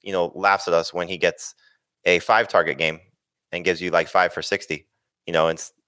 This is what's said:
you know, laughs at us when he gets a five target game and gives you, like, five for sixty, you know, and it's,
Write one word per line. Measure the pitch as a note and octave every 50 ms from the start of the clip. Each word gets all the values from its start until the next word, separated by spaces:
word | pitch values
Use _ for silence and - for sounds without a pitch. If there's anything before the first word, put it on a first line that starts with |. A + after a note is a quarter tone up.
you | _ G2
know, | G2 F2+ E2+ E2 -
laughs | F2 F#2+ G2 G2 G2 -
at | F2+ E2+
us | E2 E2 - -
when | F2 F2
he | E2+ F#2
gets | E2 F2 E2+ - - - - - _ _ _ _ _ _ _ _ _ -
a | F2+ F2+ F2
five | - - A2 A2+ A#2 -
target | - F2+ E2 D#2+ C#2
game | C#2 D#2+ D#2 D#2+ D#2+ _ _ _ _ _ _ _ _ _ _ -
and | F2 E2+
gives | F#2 F2 D#2
you, | F2+ F2+
like, | D#2+ E2 D#2+
five | - - F#2+ F2+ E2+ -
for | E2+
sixty, | D#2 - G2+ F#2+ - - D#2+ D2 - _ _ _ _ _ _ _ _
you | - E2+
know, | D#2+ D#2+ E2
and | E2
it's, | E2 - - - _ _